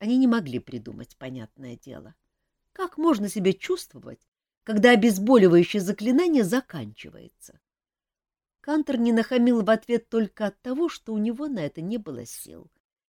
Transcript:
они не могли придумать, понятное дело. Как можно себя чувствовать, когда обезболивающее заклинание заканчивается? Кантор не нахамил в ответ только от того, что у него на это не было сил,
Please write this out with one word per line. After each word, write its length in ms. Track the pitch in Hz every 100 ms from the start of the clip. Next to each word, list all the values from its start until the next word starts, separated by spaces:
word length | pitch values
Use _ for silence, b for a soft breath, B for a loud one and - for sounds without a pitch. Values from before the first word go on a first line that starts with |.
они 160 | 208 254
не 80 | 254
могли 320 | 233 147 123
придумать, 580 | - 123 117 107 127 _
понятное 600 | 131 127 110 _ 127 117
дело. 400 | - 117 - _ _ _ _ _ _
Как 260 | - 359 -
можно 300 | 330 226 208
себя 240 | 220 185
чувствовать, 760 | 185 - 370 - 131 123 - _ _ _ _
когда 260 | - 214 240
обезболивающее 880 | 240 226 190 208 254 185 170 175 208
заклинание 640 | 180 202 214 254 359 294
заканчивается? 1200 | 185 247 - 156 107 107 - 53 - _ - _ _ _ _ _ _ _ _ _ _ _
Кантор 380 | - 311 294 254
не 140 | 233
нахамил 500 | 226 220 254 240 233
в 80 | 196
ответ 380 | 220 - 233 -
только 380 | 226 208 - 202
от 140 | -
того, 280 | 247 262 339
что 260 | - -
у 40 | 214
него 280 | 214 233 302
на 140 | 233
это 200 | 147 165
не 180 | 170 233
было 280 | 202 120 113
сил, 460 | - - 82 - _ _ _